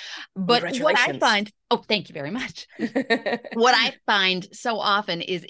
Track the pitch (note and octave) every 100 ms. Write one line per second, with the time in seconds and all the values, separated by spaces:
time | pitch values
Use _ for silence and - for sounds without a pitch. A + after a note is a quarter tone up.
0 | - - - F#3+ F#3 A#3+ B3+ C4 D4+ B3+
1 | C4 C4+ C4 G#3 G#3 - _ A#3 - G#3
2 | D3 D#3+ C#3 A3+ - - - - A3 C4+
3 | - A3+ G#3 A3+ - A#3 A#3+ A#3 A#3+ -
4 | - G#3 F#3+ F#3 - - B3 G#3+ G#3 G3+
5 | G3+ E3+ - F3+